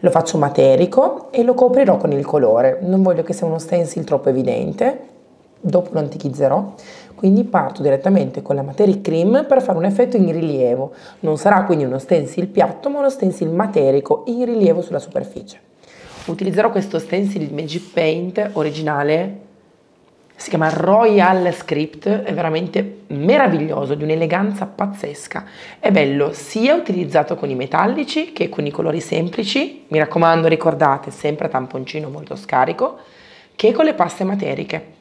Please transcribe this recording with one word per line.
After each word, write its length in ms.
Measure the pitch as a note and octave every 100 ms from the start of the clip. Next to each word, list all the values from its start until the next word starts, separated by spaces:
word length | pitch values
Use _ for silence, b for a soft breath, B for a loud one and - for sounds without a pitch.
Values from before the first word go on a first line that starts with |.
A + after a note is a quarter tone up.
lo 100 | F#3
faccio 280 | E3 D#3+ D#3+
materico 920 | C#3+ C#3 C3+ C3 F3+ - D#4 - -
e 120 | B3
lo 100 | A#3+
coprirò 460 | B3 B3 B3 C4+ F3
con 120 | E3
il 120 | C#3
colore, 540 | C#3+ D3+ B2 A2+ C3 C3
non 220 | F3+ F#3+
voglio 200 | F#3 E3+
che 120 | D#3+
sia 100 | -
uno 140 | E3+ D#3+
stencil 460 | D#3 F3 E3 -
troppo 260 | D#3 C#3 C#3
evidente, 680 | B2+ B2 A#2 B2 - B3+ C#4 - - _ _ _ _
dopo 300 | E3+ F3+ F3
lo 60 | D#3+
antichizzerò, 760 | D3 - D3 C3+ C3+ D3 G3+ - B B B
quindi 300 | - F#3+ G3+
parto 380 | - F3+ C3+ -
direttamente 580 | C#3 C3+ F#3+ G3 C3+ C#3+
con 140 | - C#3
la 60 |
Materic 400 | C#3 - G#3 G3
Cream 420 | - D#3+ F3+ B3+ -
per 140 | C4+
fare 160 | B3+ E3+
un 80 |
effetto 320 | F3+ G3 - A#3+
in 160 | F3+
rilievo, 600 | D#3+ E3 C#3 B2 B2+ C#3 B B B
non 160 | D#3+ D#3
sarà 280 | G3+ G3+
quindi 200 | G3 E3
uno 140 | C3+ C3
stencil 480 | - E3+ C#3 - F#3+
piatto 420 | - D#3 - C#4+
ma 120 | C#4+
uno 100 | C#4
stencil 400 | C4+ F#3+ - D#3+
materico 720 | E3 G3 F#3+ C3+ C#3 C#3 - -
in 180 | A#3 B3
rilievo 340 | A#3 G3 E3
sulla 180 | E3+ C#3+
superficie. 600 | - - - - - - _ _ B B B B
Utilizzerò 460 | - E3 G3 F3 G#3+
questo 280 | G3+ - E3
stencil 500 | - F#3 G3+ G3 D3
di 60 |
Magic 380 | D3 D#3 E3 F3
Paint 560 | - D#3+ D#3+ F3+ F3+ G#3
originale, 880 | D#3+ D3+ D3+ D#3 C#3+ C#3+ D#3 F#3+ G3+ - _ _ _ _ _ _ _ _ _
si 120 | -
chiama 180 | E3+ D#3+
Royal 840 | D#3+ F3 G#3 A#3 G3+ F3+ F#3 F3+
Script, 540 | E3+ - D3 D#3 - -
è 260 | G3+ -
veramente 680 | D#3+ E3 D#3 F3 F#3 G3 - -
meraviglioso, 880 | C#3+ D#3 C#4+ C4 E3 D#3 C#3+ C#3
di 80 | D3
un'eleganza 640 | D3+ D#3+ E3 F3 G3+ G3+ G3
pazzesca. 800 | - G3+ G3+ - D3 - - - B B B
È 100 | -
bello 440 | F#3+ C#3+ C#3 D3
sia 400 | - - A3 A#3+
utilizzato 640 | E4 - F3+ D#3+ D3+ D3 F3
con 120 | C#3+
i 60 |
metallici 800 | B2+ B2 D#3 G3 C#4+ C#4+ D#4 D#4
che 160 | - D#3+
con 160 | - D3
i 40 |
colori 300 | D3 E3 D#3+
semplici, 840 | - E3 F3 F3 G#3 C4+ D4+ - -
mi 100 | D#3
raccomando 480 | D3+ E3+ E3 E3 E3
ricordate 640 | D#3+ E3 C#3+ D3+ C#3 -
sempre 380 | - D3 D3+ D3+
tamponcino 640 | C3+ B2+ C3+ C3 D3+ D3+
molto 260 | C#3+ D#3 -
scarico, 640 | - C3 C3 E3+ C4 - B B B B B _
che 160 | G#3+
con 140 | - D#4
le 80 |
paste 300 | - F3 -
materiche. 680 | F#3+ G3+ F#3+ C3+ - D#3+ - _